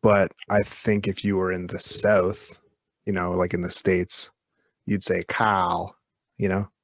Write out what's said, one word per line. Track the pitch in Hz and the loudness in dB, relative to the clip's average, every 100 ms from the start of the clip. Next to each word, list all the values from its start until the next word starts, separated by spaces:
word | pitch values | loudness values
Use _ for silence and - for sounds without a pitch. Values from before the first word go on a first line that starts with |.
but | 110 101 95 - - | 6 6 4 -2 0
I | 104 | 0
think | 104 - - 104 101 | 0 -4 0 0 0
if | 95 | -4
you | 104 98 | 0 0
were | 92 | 0
in | 92 90 | -4 -6
the | 92 | -8
South, | - - 101 104 90 107 - - _ _ _ _ | -6 0 4 4 2 -2 -12 -20 _ _ _ _
you | - | -6
know, | 95 90 | -2 -2
like, | 90 90 | 0 0
in | 87 | -2
the | 87 | -4
States, | - - 90 90 - - _ _ _ _ _ | -4 0 0 0 -8 -12 _ _ _ _ _
you'd | - 104 | -4 -4
say | - 90 85 | -2 -4 -2
Kyle, | - 107 98 90 87 90 - _ _ _ _ | 0 2 2 0 -2 -6 -12 _ _ _ _
you | 101 | -2
know? | 95 101 _ | -2 -4 _